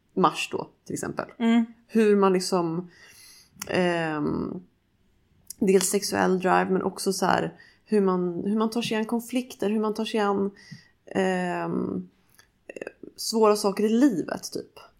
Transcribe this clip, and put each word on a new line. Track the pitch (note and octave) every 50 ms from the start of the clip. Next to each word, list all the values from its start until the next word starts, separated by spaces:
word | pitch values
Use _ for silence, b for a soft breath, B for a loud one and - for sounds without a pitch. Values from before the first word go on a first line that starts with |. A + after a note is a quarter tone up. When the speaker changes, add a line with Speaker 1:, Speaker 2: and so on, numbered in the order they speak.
| _ _ _
Speaker 1:
Mars | - - D3+ D#3 - - - -
då, | - - - _ _ _
till | - -
exempel. | - - - - - - - - _
Speaker 2:
Mm. | A#3+ A3+ A3+ A#3 A3+ A3+ - _ _
Speaker 1:
Hur | _ - A3 A3 G#3 G#3
man | G3+ G3 F#3+ F#3
liksom, | F#3 F#3 - - F#3 F3 E3 D#3+ E3+ F3+ F3 B B B B B B B B B B B B B - - -
ehm, | - F3 F3+ F3 F3 E3+ E3 D#3+ D#3 D3+ D3 D#3 D#3 D#3+ - - - F#3 F#3 _ _ _ _ _ _ _ _ _ _ _ _ _ _ _ _ _ - -
dels | A#3 F#3+ F#3+ G3 F#3 -
sexuell | - G3+ G3 - G3+ G3+ F#3+ F#3 F#3 F#3
drive, | F3+ F#3 F3 F3+ F#3 F#3+
men | F#3+ F#3 -
också | F#3+ F#3+ - - G3+ F#3+
så | - G3
här, | F3+ - F3 E3 D#3+ B B B B B B B
hur | _ G#3+ G#3+
man, | G3 F#3+ F#3 F3+ F3+ F3+ F3 E3+ F#3+
hur | G3+ G#3 A3
man | A3 A3+
tar | A3+ A#3+ A3+
sig | - A3+
an | G#3+ A3
konflikter, | A3 A#3 A#3 A#3 - - B3+ B3 B3+ - - - G3
hur | G#3+ A3
man | G#3+ A3 G#3+
tar | G#3+ A3
sig | A3 - A3
an, | G#3 G3+ G3+ G3 G3 G3+ G3 B B B B B B B B _ _
ehm, | - - G3 F#3+ F#3+ F#3 F3+ F3+ F3+ F3 F3 E3+ E3+ F3 F#3 F#3 F#3 F#3+ F#3 F#3 F3+ _ _ b b b b b b _ _ _ _ - - - - - _ - - _
svåra | - - - - A3+ A3 G#3 G#3
saker | G#3 G#3 G3+ F#3+ - G#3
i | A3
livet, | A3 A#3 C4+ D4 G#3+ D#3 - - - E3+ - - -
typ. | - - - _ - - - _ _